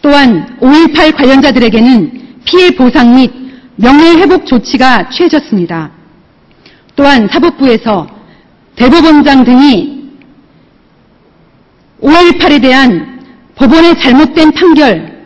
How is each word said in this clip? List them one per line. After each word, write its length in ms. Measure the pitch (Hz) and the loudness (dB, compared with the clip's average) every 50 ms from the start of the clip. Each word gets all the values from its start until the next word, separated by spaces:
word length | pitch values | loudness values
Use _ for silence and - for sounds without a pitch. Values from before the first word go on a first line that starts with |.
또한 540 | - 294 285 285 277 247 220 160 - - - - | 0 0 0 2 2 0 0 -2 -6 -10 -10 -4
오일팔 520 | - 262 294 311 339 320 302 330 359 311 | 0 0 2 2 2 0 0 0 -2 -2
관련자들에게는 1300 | 311 - 285 254 269 269 269 277 - 262 240 220 190 226 226 254 262 226 170 - - - - - - - _ | -2 0 0 2 2 2 2 0 0 0 -2 0 0 0 2 2 2 0 0 -4 -10 -16 -20 -20 -20 -16 _
피해 260 | - - 359 370 359 359 | -2 -2 0 0 0 0
보상 380 | - 262 247 - 311 247 233 240 | 0 -2 0 0 2 2 2 2
및 180 | 262 262 - - - - - - - - - _ | 2 0 0 -4 -12 -20 -20 -20 -20 -20 -20 _
명예회복 680 | - 196 247 277 294 320 330 339 320 381 392 370 349 - | -2 0 2 2 4 4 2 2 2 2 0 0 -2 -2
조치가 600 | - 262 233 - - - 233 254 262 247 214 170 - | -2 -4 -4 -4 -4 -4 -2 0 0 0 -2 -4 -6
취해졌습니다. 840 | - - 349 330 311 302 294 - - 196 175 160 175 165 156 156 _ _ _ _ _ _ _ _ _ _ _ _ _ _ _ - _ _ _ _ _ | -6 -4 -2 -2 -2 -2 -4 -4 -6 -6 -4 -6 -8 -12 -12 -14 _ _ _ _ _ _ _ _ _ _ _ _ _ _ _ -20 _ _ _ _ _
또한 340 | - 277 277 277 247 214 196 | -2 0 0 2 0 0 -2
사법부에서 800 | - 349 - 349 - - 277 262 233 214 - 226 214 185 151 - - - - _ _ _ _ _ _ _ _ _ _ | -2 -2 -2 -2 -2 -2 -2 -2 -2 -2 -2 -4 -6 -6 -6 -10 -18 -20 -20 _ _ _ _ _ _ _ _ _ _
대법원장 680 | - 240 - 269 339 294 330 302 294 - 302 277 262 247 | -2 0 2 2 2 2 2 2 2 2 2 2 2 2
등이 640 | 240 247 254 277 294 247 180 - - - - - - - - - _ _ _ _ _ _ _ _ _ _ _ _ _ _ _ _ _ _ _ _ _ _ _ _ _ _ _ _ _ _ _ _ _ _ _ | 2 2 2 2 2 2 0 -4 -6 -12 -16 -20 -20 -20 -20 -20 _ _ _ _ _ _ _ _ _ _ _ _ _ _ _ _ _ _ _ _ _ _ _ _ _ _ _ _ _ _ _ _ _ _ _
오월 520 | - 269 302 339 349 349 349 - - - | -2 0 2 2 2 0 0 0 -2 0
에 60 | 294 285 | 0 0
대한 640 | 220 262 254 269 269 247 190 160 - - - - - - - _ _ _ _ | 0 0 0 0 0 0 -2 -4 -8 -12 -18 -20 -20 -20 -20 _ _ _ _
법원의 440 | - 175 214 294 320 330 339 339 - | -2 0 2 2 2 2 2 0 0
잘못된 540 | - 262 240 269 311 - - 330 311 311 | 0 0 2 2 2 0 0 0 0 0
판결 720 | 302 - 359 349 320 277 302 269 196 160 160 - - - - | 0 0 0 2 2 2 2 0 -2 -4 -8 -14 -18 -20 -20